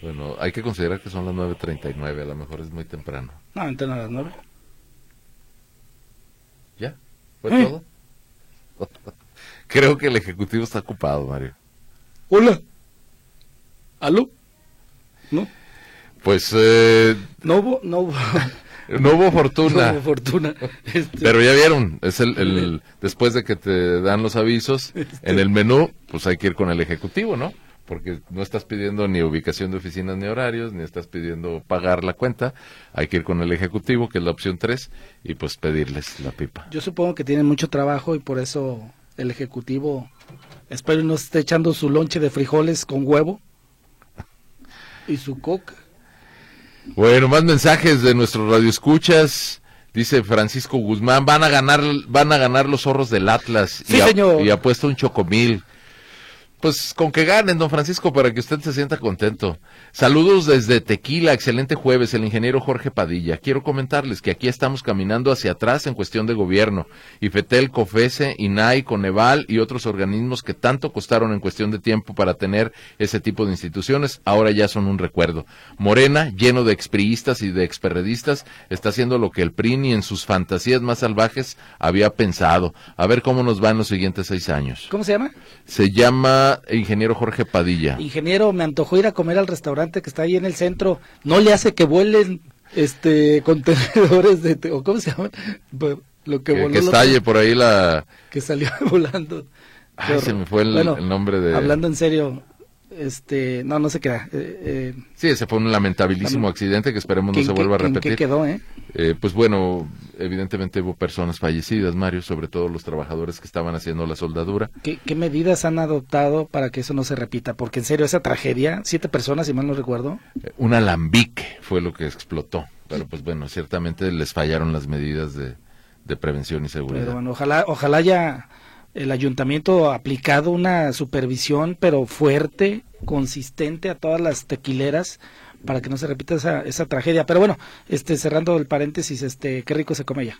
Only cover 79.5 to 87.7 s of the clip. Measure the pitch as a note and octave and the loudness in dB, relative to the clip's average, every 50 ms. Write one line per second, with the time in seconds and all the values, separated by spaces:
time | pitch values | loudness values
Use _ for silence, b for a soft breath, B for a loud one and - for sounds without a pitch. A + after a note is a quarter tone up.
79.5 | - - - A2+ A#2+ C3 C#3 C3+ A#2+ G#2+ F#2+ - G#2 F2+ - - G#2 F#2 F2+ - | 0 -2 0 0 0 0 0 0 0 0 -2 -4 -6 -8 -4 -2 0 0 0 -2
80.5 | - A2+ - B2 B2+ B2+ A#2+ B2 A#2+ A2+ - A#2 A2 G2+ A2 A2+ - - C3 - | -4 -4 0 2 2 2 2 0 -2 0 0 -2 2 2 0 0 0 -4 -10 -10
81.5 | - B B B B B - D#2+ F2 F#2+ G#2 G#2+ - - A#2 G2+ E2+ - F#2 E2 | -10 B B B B B -2 0 2 4 2 2 2 2 -2 -2 0 0 2 4
82.5 | E2+ F2+ F2+ E2+ - B B B B - E2+ F#2+ A#2 B2 - - B2+ C3 B2 B2 | 4 4 2 0 -6 B B B B -2 2 2 2 2 2 0 0 0 2 0
83.5 | A2+ G2 G2+ A2 A2 A2 A2 - G#2 F#2+ F#2 F#2+ F#2 - F#2+ - G2+ F#2 E2+ - | 0 2 2 2 2 2 0 -2 -2 -2 -2 -2 -2 -4 -6 -4 -4 -6 -4 -2
84.5 | D#2+ D2 C#2 C2+ B1+ - - - - G#3 G#3+ G3 G#3 G#3 B3+ D4 - B B B | -2 -2 -2 -4 -8 -10 -12 -8 -6 -6 -2 0 0 0 0 -4 -8 B B B
85.5 | B B B _ - - G#2+ G2+ G2 G2+ A#2+ A#2+ B2+ C3 C3 C3 C3 C3+ C3+ C3+ | B B B _ 0 2 2 2 4 6 4 6 6 4 4 4 6 6 6 4
86.5 | C#3 - _ - G#2 A#2 G#2 F2+ G#2+ G#2 A2 A2+ A2+ G#2 A#2 A2 G#2+ - A#2+ - | 2 0 _ -4 -2 -2 0 0 0 0 2 0 0 0 -2 -4 -2 -2 -4 0
87.5 | - F#2 F2 F2 | 0 0 2 2